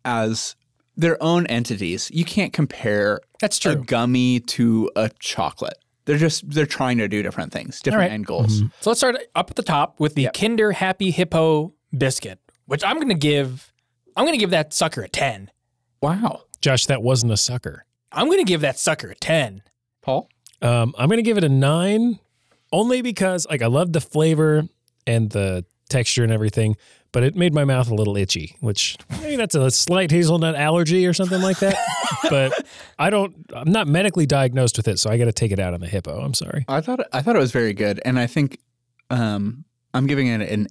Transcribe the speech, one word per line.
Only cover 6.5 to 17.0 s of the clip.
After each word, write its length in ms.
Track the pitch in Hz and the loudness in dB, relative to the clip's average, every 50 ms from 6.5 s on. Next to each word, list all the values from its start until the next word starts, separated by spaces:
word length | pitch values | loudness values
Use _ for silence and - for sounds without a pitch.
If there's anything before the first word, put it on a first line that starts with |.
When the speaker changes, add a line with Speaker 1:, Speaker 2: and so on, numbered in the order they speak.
| 143 156 151 | 0 0 0
Speaker 1:
trying 320 | 147 - - 135 127 123 117 | 0 0 -2 -2 0 0 0
to 100 | 107 98 | 0 0
do 120 | 107 104 | -2 -2
different 300 | 104 - - - - - | -4 -4 -6 -8 -8 -8
things, 300 | - - - - - - | -8 -10 -10 -12 -10 -6
different 220 | - - 208 214 175 | -4 0 0 2 0
Speaker 2:
All 40 | |
right. 60 | 185 107 | 0 -2
Speaker 1:
end 120 | 107 104 | -6 -6
goals. 360 | - 82 85 117 107 107 104 | -4 -2 0 2 2 2 2
Speaker 3:
Mm-hmm. 60 | 107 131 - - | 0 -2 -4 -4
Speaker 2:
So 120 | - 214 | -2 -2
let's 100 | 240 240 | 0 2
start 160 | 262 254 240 - - - - | 0 0 0 -2 -6 -6 -4
up 140 | - 180 - | -4 -4 -4
at 80 | - | -6
the 60 | - - | -8 -4
top 360 | - 160 143 143 - _ - | 0 0 0 0 -2 _ -2
with 160 | 151 151 - | -2 -2 0
the 60 | 143 | 0
Speaker 1:
Yep. 120 | 131 113 - | -2 -2 -2
Speaker 2:
Kinder 360 | - 202 226 233 220 214 214 | -2 -2 0 0 2 0 0
Happy 400 | 185 - 185 190 185 - 196 190 | 0 -2 -2 -2 -2 -2 -2 -2
Hippo 640 | 156 180 180 160 - 165 160 160 156 151 156 - - _ _ - | 0 0 -2 0 2 2 2 4 2 2 0 -4 -10 _ _ -8
biscuit, 480 | - 127 139 131 - - - 101 92 - _ _ _ _ _ | -4 -2 0 0 -2 -4 -8 -12 -16 -18 _ _ _ _ _
which 180 | - 135 147 190 | -6 -4 -2 -2
I'm 140 | 196 262 320 | -2 -2 0
gonna 120 | 294 254 190 | 0 -2 0
give, 600 | 151 143 147 147 143 139 127 127 135 - _ _ _ _ _ _ _ _ _ - | 0 2 2 2 2 0 -2 -6 -10 -16 _ _ _ _ _ _ _ _ _ -2
I'm 80 | - 254 | 0 0
gonna 140 | 330 320 | 2 2
give 140 | 247 - - | 0 0 2
that 220 | 190 160 151 156 - | 2 0 0 0 -2
sucker 280 | - 175 156 - 123 | -2 -2 -2 -2 -6
a 80 | 101 - | -10 -6
ten. 420 | - - 143 131 110 98 98 - _ _ _ _ _ _ _ _ _ - | -4 -2 -2 -2 -4 -6 -12 -18 _ _ _ _ _ _ _ _ _ -4
Speaker 1:
Wow. 420 | 143 151 175 202 240 - - - - _ - - | -2 0 0 0 -2 -2 -4 -6 -14 _ -8 -2
Speaker 3:
Josh, 240 | - 143 131 123 - | 0 0 2 2 0
that 180 | - 139 117 | 0 -2 0